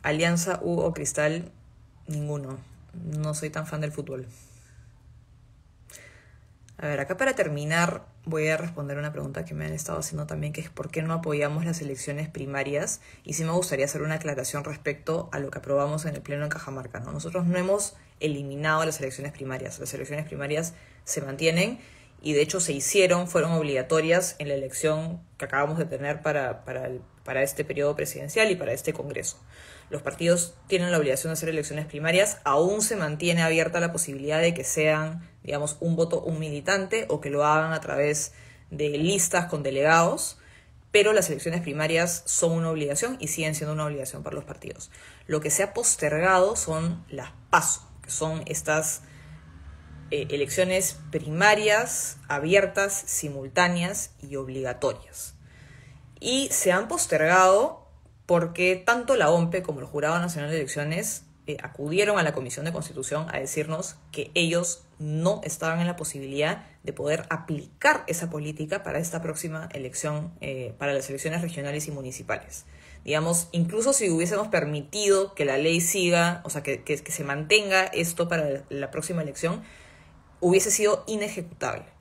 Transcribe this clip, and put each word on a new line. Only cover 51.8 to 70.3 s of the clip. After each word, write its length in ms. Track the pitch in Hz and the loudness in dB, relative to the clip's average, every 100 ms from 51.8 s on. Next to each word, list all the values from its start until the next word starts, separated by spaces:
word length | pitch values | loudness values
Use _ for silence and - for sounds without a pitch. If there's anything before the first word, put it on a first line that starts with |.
| 247 - - - - | 2 -4 -6 -10 -4
abiertas, 640 | 143 156 196 196 196 196 | -2 4 4 4 2 0
simultáneas 1160 | - - - 151 139 135 180 175 175 175 208 - - | -2 -4 -4 -4 -8 -2 2 4 4 0 -4 -8 -12
y 140 | 139 139 | -8 -6
obligatorias. 960 | 131 131 127 123 135 - - - - - - - - - - - - - | -6 -4 -4 0 -2 -2 -12 -14 -14 -16 -20 -20 -20 -20 -20 -20 -20 -8
Y 280 | 226 262 277 | -2 0 0
se 200 | - 190 | 2 4
han 160 | 180 220 | 4 2
postergado 960 | 339 - 156 156 185 185 196 269 - - - - - - | -2 0 2 6 8 10 8 4 -2 -18 -20 -20 -20 2
porque 500 | 175 165 170 180 180 | 2 2 2 2 4
tanto 400 | - 240 240 262 | 2 2 4 4
la 140 | 151 | 6
ompe 320 | 170 170 185 | 6 4 0
como 180 | 180 143 | -4 -8
el 60 | 123 | -6
Jurado 320 | 147 147 170 | -2 0 0
Nacional 320 | 175 165 147 | 0 -4 -4
de 60 | 160 | -2
Elecciones, 680 | 139 147 147 165 220 - - - - | -4 -4 -2 -2 -4 -8 -12 -16 -10
eh, 100 | 147 | -8
acudieron 560 | - - 147 180 208 202 | -10 -8 0 2 4 4
a 40 | |
la 100 | 156 | 2
Comisión 340 | 135 127 131 156 | 0 -6 -6 -4
de 60 | |
Constitución 540 | 170 151 - 131 147 165 | -4 -6 -8 -4 -4 -4
a 60 | 139 | -4
decirnos 580 | 135 151 151 156 - - - | -4 -4 -4 -4 -6 -12 -12
que 180 | - 139 | -10 -2
ellos 500 | 175 170 170 175 - - _ | 0 2 2 -2 -6 -12 _
no 420 | 151 156 175 208 | -4 0 2 0
estaban 360 | 156 - 160 170 | -4 -4 -2 0
en 60 | 175 | 0
la 100 | 175 | -2
posibilidad 720 | 156 143 135 139 151 175 - - | -8 -8 -6 0 0 -2 -10 -12
de 100 | - | -10
poder 320 | - 143 160 - | -4 -2 -2 -2
aplicar 720 | 165 - 151 - - 285 302 - | -6 -4 -6 -8 2 4 4 0
esa 220 | 170 170 | -4 -4
política 540 | 151 151 151 156 - | -6 -8 -6 -4 -4
para 160 | - 143 | -2 -4
esta 240 | 165 165 | -2 -4
próxima 480 | 165 156 170 160 165 | -6 -6 -6 -8 -10
elección, 600 | 139 127 - 156 151 165 | -10 -8 -6 -4 -4 -6